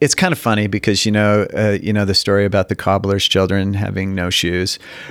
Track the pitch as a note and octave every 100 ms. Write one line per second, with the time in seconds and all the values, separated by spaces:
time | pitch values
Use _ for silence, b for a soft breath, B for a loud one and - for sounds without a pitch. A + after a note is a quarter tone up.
0 | C#3+ - F#3 D#3+ A#2 G#2 G#2 G#2 - G2+
1 | A2 G#2+ G#2 G#2 G2 - G#2+ G2+ G2 G#2
2 | G2 F#2+ - G2+ G2+ G2+ F#2 G2+ - G2
3 | G2 G2 - F#2+ F#2 G2 G2 G2 G2+ G2
4 | F#2+ F#2+ F2 - F2 F2+ F#2+ - B B
5 | B